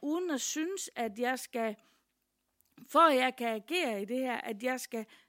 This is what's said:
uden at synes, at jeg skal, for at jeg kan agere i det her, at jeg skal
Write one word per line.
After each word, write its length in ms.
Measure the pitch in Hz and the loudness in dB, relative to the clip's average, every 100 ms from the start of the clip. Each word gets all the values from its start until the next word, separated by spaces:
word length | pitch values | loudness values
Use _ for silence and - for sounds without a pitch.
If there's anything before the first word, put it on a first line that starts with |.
uden 280 | 294 339 359 | -2 -2 0
at 100 | 262 | -2
synes, 480 | - 302 339 392 - - | -2 -2 -2 -4 -8 -4
at 240 | 226 208 | -4 0
jeg 200 | 240 254 | -2 -2
skal, 360 | - 233 220 214 _ _ _ _ _ _ _ _ _ - - | -4 -2 -2 -4 _ _ _ _ _ _ _ _ _ -20 0
for 120 | 294 | 6
at 160 | 330 254 | 8 6
jeg 200 | 254 247 | 2 0
kan 120 | 233 | -2
agere 540 | 220 208 359 285 202 | -2 -2 0 0 0
i 40 | 196 | -2
det 120 | 254 | -2
her, 180 | 262 226 | 0 -2
at 260 | - 202 | -4 -4
jeg 160 | 247 254 | -2 -2
skal 260 | - 226 214 - | -4 -6 -8 -14